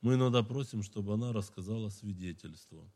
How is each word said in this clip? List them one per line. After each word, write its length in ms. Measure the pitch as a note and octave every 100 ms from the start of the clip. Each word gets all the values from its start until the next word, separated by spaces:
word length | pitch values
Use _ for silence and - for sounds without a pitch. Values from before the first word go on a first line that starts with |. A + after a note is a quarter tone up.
Мы 120 | A#2
иногда 280 | B2+ B2+ A#2+
просим, 400 | A2 B2+ C3+ A2
чтобы 320 | G2+ - G2+
она 180 | G#2+ B2
рассказала 560 | A2+ G2 - F#2 A2+ G#2+
свидетельство, 1040 | G2 G#2 F#2 F#2 E2 E2 D#2 - D#2+ E2